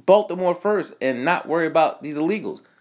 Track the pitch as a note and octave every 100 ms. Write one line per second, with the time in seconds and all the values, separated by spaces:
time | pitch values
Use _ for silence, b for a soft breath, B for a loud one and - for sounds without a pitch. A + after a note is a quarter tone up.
0 | - G#3 G3+ F3+ F3+ F3 G#3 G#3 - -
1 | C3 B2 C#3+ F3+ - E3 D#3+ D#3+ D#3 -
2 | C#3+ D3 E3 G#3 A2+ - _ _